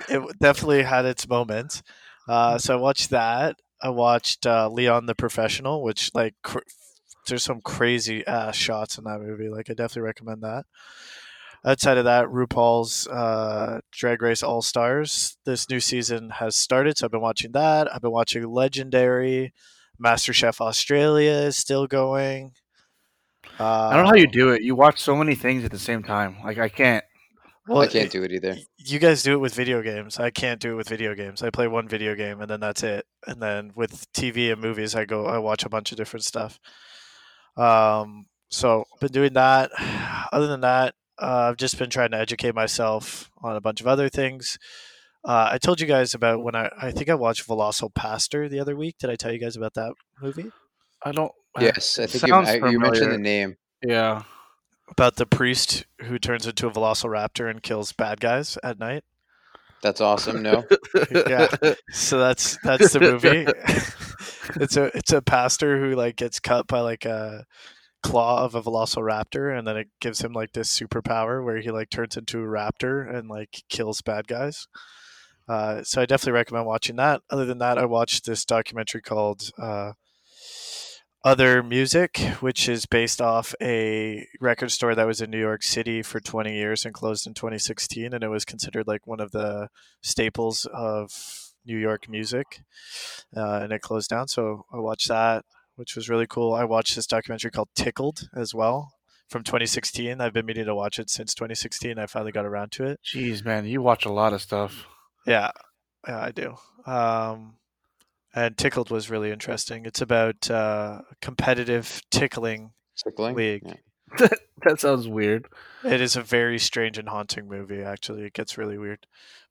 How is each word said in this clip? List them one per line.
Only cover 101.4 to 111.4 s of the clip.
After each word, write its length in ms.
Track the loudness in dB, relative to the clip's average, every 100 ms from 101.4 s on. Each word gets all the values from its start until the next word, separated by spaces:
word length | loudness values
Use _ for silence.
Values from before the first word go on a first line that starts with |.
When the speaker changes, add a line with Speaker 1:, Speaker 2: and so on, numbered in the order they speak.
| -6 -8
Speaker 1:
sixteen. 420 | -8 -8 -8 -6
I 80 | -6
finally 260 | -6 -4
got 140 | -4 -4
around 260 | -6 -8
to 100 | -6 -6
it. 140 | -6
Speaker 2:
Jeez, 400 | -10 -6 -4 -4
man, 220 | -4 -4 -2
you 160 | 0
watch 240 | 2 2 2
a 60 |
lot 200 | 2 2
of 120 | 0
stuff. 420 | -4 -4 -4 -8 -20 _ _ _ 0
Speaker 1:
Yeah, 240 | 0 0 -8 -20 _ _ _ -12
yeah, 140 | -8
I 60 | -8
do. 260 | -8 -10 -12 _ _ -6
Um, 720 | -2 0 0 -4 -8 -16 _ _ _ _ _ _ _ _ -4
and 200 | -4 0
Tickled 360 | -2 0 -4
was 180 | -4 -4
really 220 | -6 -4
interesting. 540 | -6 -8 -8 -8 -10 -10
It's 140 | -6
about, 500 | 2 2 2 0 -2
uh, 500 | -2 0 -2 -6 -10 -18 -16
competitive 800 | -12 -2